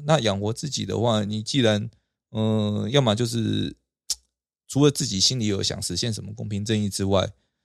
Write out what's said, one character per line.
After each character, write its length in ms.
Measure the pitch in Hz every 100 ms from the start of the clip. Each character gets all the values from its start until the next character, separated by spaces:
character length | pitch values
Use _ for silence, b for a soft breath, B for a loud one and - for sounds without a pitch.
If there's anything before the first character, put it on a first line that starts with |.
那 140 | 147 156
养 200 | 113 98
活 140 | 104
自 160 | 117 147
己 160 | -
的 140 | 101 101
话， 260 | 117 107
你 180 | 104 107
既 180 | 110 -
然， 280 | 113 104 113 - _ _ _
呃， 580 | 113 110 110 104 104 104
要 100 | 139
么 140 | 123
就 100 | 107
是 520 | 120 117 107 104 90 - _ _ - - _ _ _ _ -
除 160 | 131
了 60 | 147
自 160 | 139 -
己 140 | 95
心 180 | - 131
里 80 | 107
有 160 | 98
想 180 | - 104
实 160 | - 87
现 160 | 120
什 100 | 104
么 100 | 98
公 140 | 110 110
平 160 | 101
正 160 | 104 107
义 80 | 104
之 160 | 98
外， 260 | 98 98 92 - _ _